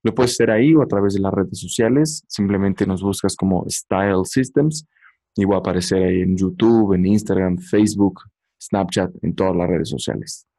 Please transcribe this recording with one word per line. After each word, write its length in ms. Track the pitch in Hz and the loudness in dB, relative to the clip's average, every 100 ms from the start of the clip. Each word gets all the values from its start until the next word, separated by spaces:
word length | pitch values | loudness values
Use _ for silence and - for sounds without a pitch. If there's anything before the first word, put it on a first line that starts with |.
lo 100 | 113 | -2
puedes 200 | 117 123 | 0 0
hacer 180 | - 113 | 2 2
ahí 240 | 110 139 160 | 4 4 4
o 60 | |
a 40 | 131 | 2
través 280 | 101 101 98 | 0 0 0
de 40 | |
las 140 | 98 | -2
redes 260 | 98 92 101 | -2 -4 -6
sociales. 640 | 90 - 113 135 156 156 _ | -8 -2 2 2 0 -4 _
Simplemente 580 | - 98 98 98 95 98 | -4 -2 0 0 0 -2
nos 160 | 92 | -2
buscas 340 | 98 98 98 - | -2 -2 -4 -2
como 300 | 95 90 - | 0 0 -2
Style 560 | - - 95 101 92 92 | -10 -4 0 2 0 0
Systems 640 | 131 127 - 151 156 - _ _ _ _ - | -2 0 0 0 -2 -14 _ _ _ _ -2
y 80 | |
voy 120 | 98 98 | 0 0
a 40 | |
aparecer 440 | 92 90 87 95 | 0 -2 0 0
ahí 180 | 92 92 | 2 2
en 160 | 92 92 | 0 0
YouTube, 560 | 95 90 113 117 104 | -2 2 4 4 4
en 120 | 95 92 | 2 2
Instagram, 520 | 104 - 95 92 90 | 0 0 0 0 -2
Facebook, 640 | - 104 107 98 98 92 - _ _ _ | 0 2 2 2 0 0 -20 _ _ _
Snapchat, 500 | - 101 90 101 90 - | -6 -4 -2 -2 -4 -4
en 120 | 90 87 | -6 -2
todas 200 | 95 87 | -2 0
las 120 | 87 | 0
redes 220 | 85 80 | -2 -4
sociales. 580 | 65 - 57 - - _ | -6 -6 -8 -10 -16 _